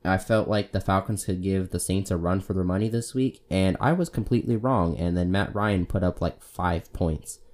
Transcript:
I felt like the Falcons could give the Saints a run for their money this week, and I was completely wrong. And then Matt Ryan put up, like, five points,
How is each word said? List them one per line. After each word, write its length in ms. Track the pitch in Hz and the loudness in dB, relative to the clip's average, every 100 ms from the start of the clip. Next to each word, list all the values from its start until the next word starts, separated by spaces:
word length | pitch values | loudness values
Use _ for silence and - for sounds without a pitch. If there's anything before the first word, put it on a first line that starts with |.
I 140 | 90 95 | 0 0
felt 300 | - 110 - | 2 0 2
like 240 | 104 101 | -2 -2
the 80 | 98 | -4
Falcons 460 | - 95 95 104 - | 0 0 0 -4 -4
could 160 | 92 | -4
give 280 | 95 95 90 | 0 -2 -2
the 100 | 87 | -4
Saints 320 | - 95 98 | -2 -2 0
a 60 | 90 | -2
run 220 | 85 95 | 0 -2
for 140 | - | -2
their 100 | 95 | -2
money 240 | 90 95 110 | 0 0 0
this 260 | 117 113 | -2 -4
week, 300 | 131 131 - _ | -2 -2 -4 _
and 260 | 95 95 - | 2 2 2
I 140 | 135 | 2
was 160 | 175 170 | 2 0
completely 460 | - 107 120 - 113 | -2 0 0 2 0
wrong. 420 | 123 120 85 - | 2 2 2 0
And 200 | 87 87 | 0 2
then 140 | 87 | 2
Matt 220 | 98 98 | 2 0
Ryan 320 | 101 107 98 87 | 0 2 2 0
put 180 | 101 | 0
up, 180 | 90 - | 0 0
like, 200 | 87 - | -4 -4
five 520 | - - 90 85 - | -14 -4 -2 -2 -6
points, 460 | - 87 78 - - - | -2 -2 -2 -8 -18 -20